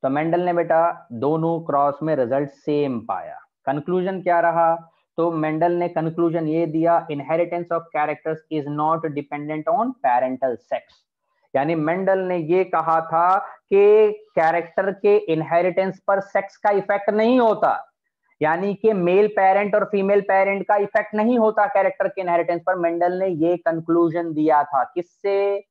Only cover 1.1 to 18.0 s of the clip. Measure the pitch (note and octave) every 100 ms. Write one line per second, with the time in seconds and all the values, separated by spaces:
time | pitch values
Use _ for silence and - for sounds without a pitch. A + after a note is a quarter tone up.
1.1 | A#2+ C3 D#3+ E3 E3 E3 C#3 C#3+ C#3+ D#3
2.1 | D3+ A#2+ C3+ D3 - - D3 C#3+ B2 A2
3.1 | F#2+ D#2+ D2 _ _ - D3+ D3 F#3 F3+
4.1 | F#3+ E3+ E3+ E3+ E3 E3 E3 E3 _ _
5.1 | - E3+ E3 D#3 D#3 F3 F3 F3 E3+ D#3+
6.1 | E3 E3+ E3 D#3 D#3+ E3 D#3 E3+ E3+ E3
7.1 | C#3+ C#3 E3 F3 F3 E3+ E3+ E3 D#3 D3+
8.1 | D3 D#3 D#3 _ D#3 C#3+ D3 D#3 D#3+ D#3+
9.1 | C#3+ C#3+ D3 D3 D#3 D3+ F3 A#3 C4 C3
10.1 | B2 C3 C3 C3+ A2+ _ A#2+ _ _ _
11.1 | _ _ _ _ C3 D3 E3 D3+ F3+ F#3+
12.1 | F#3+ F#3 F3+ D3+ F3+ F#3 E3+ D3+ E3 D#3+
13.1 | E3 F3 F#3+ - - _ G3 G3+ G#3+ G#3+
14.1 | G#3 - - D#3+ E3+ E3 - F#3+ G3 G#3
15.1 | G#3 G#3 D#3+ D#3 E3+ F3+ F3+ F#3+ F#3 -
16.1 | G3 G3 G3 - _ G#3+ G3+ G3 G3+ G3+
17.1 | G#3+ A3 B3+ A3+ G3+ E3+ G#2 - _